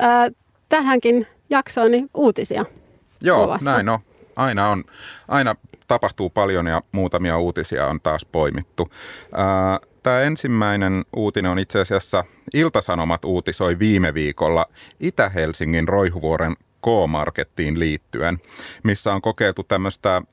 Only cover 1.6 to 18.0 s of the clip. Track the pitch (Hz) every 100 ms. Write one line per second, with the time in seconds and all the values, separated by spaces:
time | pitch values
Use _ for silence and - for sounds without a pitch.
1.6 | - 240 226 240 277 - 262 - - 233
2.6 | 240 - _ _ _ _ 180 151 - 151
3.6 | 139 120 101 110 - _ - - 131 101
4.6 | 104 98 - - - - - 139 123 -
5.6 | - - - 120 101 - 92 - 98 92
6.6 | 85 82 - 98 92 87 87 82 87 85
7.6 | 80 65 71 76 78 76 - 82 73 -
8.6 | - - 85 - - - - - 98 95
9.6 | 95 95 - _ 135 127 147 156 131 113
10.6 | 104 101 95 95 - - 104 104 92 90
11.6 | 95 104 92 98 - 92 87 _ - 147
12.6 | 160 107 - 87 82 85 - 90 87 -
13.6 | 92 87 110 98 85 78 73 - 80 82
14.6 | 82 - - _ 165 - 98 92 80 -
15.6 | 78 82 82 98 92 85 78 80 82 -
16.6 | _ _ 117 110 80 78 78 - 71 -
17.6 | 76 80 82 76